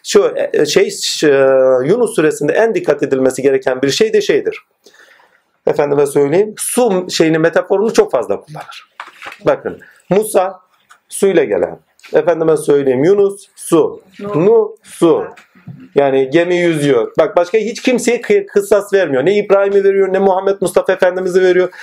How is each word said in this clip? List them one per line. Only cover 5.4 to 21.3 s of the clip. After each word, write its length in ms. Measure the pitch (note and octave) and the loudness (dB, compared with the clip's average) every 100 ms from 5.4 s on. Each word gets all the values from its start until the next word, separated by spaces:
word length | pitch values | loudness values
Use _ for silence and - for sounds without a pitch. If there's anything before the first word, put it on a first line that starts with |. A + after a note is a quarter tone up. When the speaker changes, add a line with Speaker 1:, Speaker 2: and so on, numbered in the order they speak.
| _ _ - | _ _ -4
Speaker 1:
Efendime 400 | D3+ C#3+ C#3+ C#3 | -2 0 0 0
söyleyeyim, 480 | C#3+ C#3 F3 G#3+ - | 0 0 0 -2 -4
su 480 | - - A#3+ F#3 F3+ | -6 -2 0 0 -4
şeyini, 280 | - D#3+ D#3+ | 0 2 2
metaforunu 540 | D#3+ F#3 F3+ G3 A3 | 2 0 0 -2 2
çok 180 | A3 G#3 | 2 2
fazla 300 | C3 G#2 F#2+ | 0 -4 -6
kullanır. 500 | - D3+ - - - _ - _ - - G3 | -8 -18 -18 -20 -20 _ -20 _ -20 -6 -2
Bakın, 340 | C3 G2+ E2+ - _ - | -2 -6 -12 -20 _ -2
Musa 500 | F#3 G#3+ F#3+ F#3 - _ _ _ _ _ | 0 2 0 -2 -6 _ _ _ _ _
suyla 360 | - G3 E3+ | -4 0 2
gelen, 340 | A#2 F#2 F2 E2 _ _ - | 0 -2 -4 -8 _ _ -4
efendime 440 | D3+ D#3+ E3 D#3+ D3 | -2 0 0 0 0
söyleyeyim, 480 | - C#3+ C3+ B2+ | 2 0 2 0
Yunus 420 | D#3+ G3+ G3 G3 - - | 2 2 0 -2 -20 -18
su, 460 | - E3 A2+ - _ - | -2 0 0 -4 _ -16
Speaker 2:
Nuh. 160 | G3+ D3 | -6 -2
Speaker 1:
Nuh 320 | G3 A3+ - - | 2 2 0 -8
su. 440 | - - E3+ B2 - - _ _ - - - | -20 -2 2 2 -2 -14 _ _ -20 -20 -6
Yani 360 | C#3+ C#3 C3+ C3 | -2 0 0 2
gemi 260 | E3 E3+ F3 | 0 2 0
yüzüyor. 560 | F3 D#3 C#3+ A#2+ A2 - | 0 0 0 0 -2 -2
Bak 180 | D#3+ F3 | 0 0
başka 220 | F3 A3 | 0 -2
hiç 240 | G#3+ A3 | -4 -4
kimseye 380 | B3+ A#3+ A#3 A#3+ | -2 0 0 -2
kı-, 260 | - G3+ G3 | 0 0 0
kıssas 460 | G3+ G3 G3+ G3+ | -4 2 0 2
vermiyor. 340 | G3 E3 C3 D#3+ | -2 0 0 0
Ne 100 | G#3 | 0
İbrahim'i 480 | G#3 G3 G3+ G3+ | 2 2 2 2
veriyor, 280 | G3 G3 F#3+ | 2 2 0
ne 60 | F#3+ | 2
Muhammed 380 | G3 F#3 G3 G3 | 2 2 0 -2
Mustafa 320 | F3 G3 F3+ | 0 0 0
Efendimiz'i 500 | F#3 F#3 F#3 F#3 | 0 0 0 -2